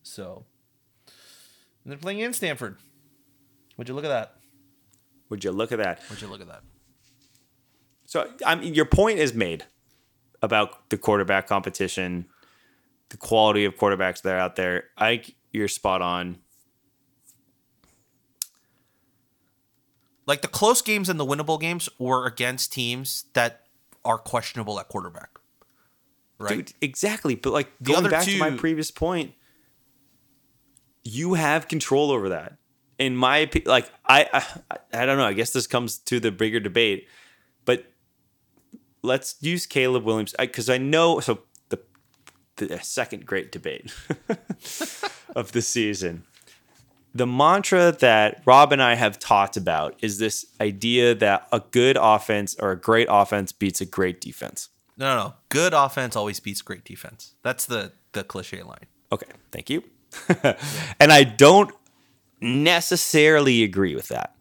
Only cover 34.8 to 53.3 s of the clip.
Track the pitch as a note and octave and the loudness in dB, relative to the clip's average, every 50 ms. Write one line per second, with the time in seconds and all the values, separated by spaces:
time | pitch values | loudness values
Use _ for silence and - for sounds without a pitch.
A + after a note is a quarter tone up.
34.8 | _ _ - A2+ A#2+ C3 C3+ C#3 C3 G#2+ G2+ F#2+ A2+ A#2 - C3 A#2+ - - B2 | _ _ -6 -4 -2 0 0 0 0 0 0 -2 -4 -2 -2 -4 -4 -2 -2 -4
35.8 | A#2+ A#2 - - _ - - B2 A2 A#2 G2+ F2+ A2 A2 A2 A#2 G#2 G2+ F2+ A2 | -4 -4 -10 -10 _ -4 -4 -2 -2 -2 -2 0 -2 -2 -2 -2 -4 -2 0 2
36.8 | A#2 A2 G2 F#2 - _ _ - - _ _ _ _ _ _ _ _ - B2 A#2+ | 2 2 0 -4 -6 _ _ -20 -20 _ _ _ _ _ _ _ _ -2 -2 -2
37.8 | - _ _ _ _ _ _ _ _ _ _ _ _ _ _ _ _ _ _ - | -2 _ _ _ _ _ _ _ _ _ _ _ _ _ _ _ _ _ _ -20
38.8 | _ _ _ _ - B2 B2+ C3 - - - _ - D#3 F3 F3 - - - C#3+ | _ _ _ _ -4 -2 -2 -2 -2 -6 -14 _ -6 -4 -4 -4 -6 -4 -2 0
39.8 | C3 B2+ B2+ B2 A2 A2 A2 A2 G#2+ G2+ - - C3 B2 - - A#2+ A2 B2+ B2+ | 0 2 0 0 0 0 -2 -2 -2 -6 -4 -4 -4 -4 -4 -8 -2 -2 -2 -2
40.8 | C3 C#3 D3+ D#3+ E3+ E3+ E3 - C3+ - A#2 - _ _ _ - _ _ - - | 0 0 2 2 4 4 2 0 -2 -4 -4 -4 _ _ _ -20 _ _ -8 -8
41.8 | - _ _ _ _ _ _ _ _ - _ _ _ _ _ - G#2+ - D#2+ E2+ | -8 _ _ _ _ _ _ _ _ -20 _ _ _ _ _ -10 -10 -8 -8 -10
42.8 | - - - - A#2+ - - G2 - - G2 F#2+ - - - - - E2 C#2+ - | -12 -10 -6 -6 -6 -6 -8 -16 -12 -8 -8 -8 -8 -8 -14 -12 -10 -10 -12 -12
43.8 | - B2 - - - - D#3 - _ _ A3+ - _ _ - - - - - - | -14 -18 -20 -20 -10 -10 -10 -10 _ _ -8 -8 _ _ -16 -14 -14 -16 -12 -10
44.8 | D#4+ E4 - - - G4+ - - - _ E4+ - A2+ G2+ - A#2+ A#2 - - A#2+ | -10 -10 -10 -12 -12 -12 -12 -14 -20 _ -8 -8 -8 -4 -4 -4 -4 -2 -4 -2
45.8 | A2+ G#2+ G#2 F#2 F#2 F2 E2+ E2+ - _ _ - _ - - _ _ _ _ _ | -2 -2 -4 -6 -6 -8 -8 -10 -16 _ _ -20 _ -20 -20 _ _ _ _ _
46.8 | _ _ _ _ _ _ _ A#2+ B2+ B2 B2 B2+ C#3+ D#3 F3+ G3+ F#3+ - - F#3 | _ _ _ _ _ _ _ -4 -4 -2 2 4 4 4 4 4 2 2 2 4
47.8 | F3 E3+ D#3+ - - B2 A2+ G#2+ G#2+ G#2+ - - - - B2+ C3+ D3 C#3+ C#3+ C#3 | 6 4 4 4 4 6 6 6 4 2 0 0 6 8 10 10 10 8 6 2
48.8 | C3 B2 A#2 A2+ A#2+ G#2+ G2+ - - - A2+ G2+ G2 G2 - G#2+ F#2 F2+ E2 D#2 | 4 2 2 2 2 0 -2 -2 0 2 4 4 4 2 -2 -6 -4 -2 -2 -2
49.8 | D#2 D2 - _ - A2 G2+ G2 A2 A2 - - - _ _ _ A2 G#2 G2+ G2 | -2 -4 -6 _ -6 -6 -4 -2 -4 -4 -4 -6 -12 _ _ _ -4 -4 -4 -4
50.8 | G#2+ A#2 A#2+ B2 A#2+ A#2+ A#2 G#2 A2+ G#2 G2 F#2+ - - - A2 - _ - A#2+ | -2 0 2 4 4 4 4 4 4 2 2 2 0 -2 -4 -4 -4 _ 0 2
51.8 | A#2+ C3 C3+ C3 - A2 G#2+ G#2 - - A2 G#2 G2+ G2 - - A2 G2 F#2+ F2 | 4 4 4 4 6 6 4 4 2 0 -2 -2 -2 -6 -8 -4 -4 -4 -4 -4
52.8 | - - A2+ A2+ A#2 - - G#2 G2+ - | 0 2 4 4 4 4 4 4 4 4